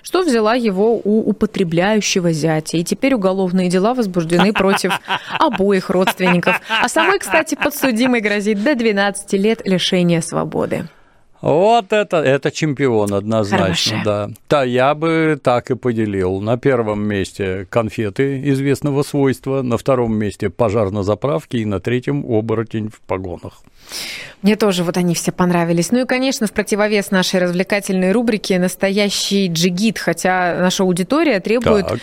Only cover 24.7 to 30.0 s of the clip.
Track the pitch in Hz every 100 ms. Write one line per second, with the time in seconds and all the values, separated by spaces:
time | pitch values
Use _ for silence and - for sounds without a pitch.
24.7 | 180 170 180 180 165 - - 180 175 165
25.7 | 170 170 240 254 254 262 262 214 - 202
26.7 | 202 208 208 190 190 180 190 180 175 190
27.7 | 208 196 190 185 196 233 214 - 185 180
28.7 | - 196 196 202 - - 196 190 160 180
29.7 | 175 220 -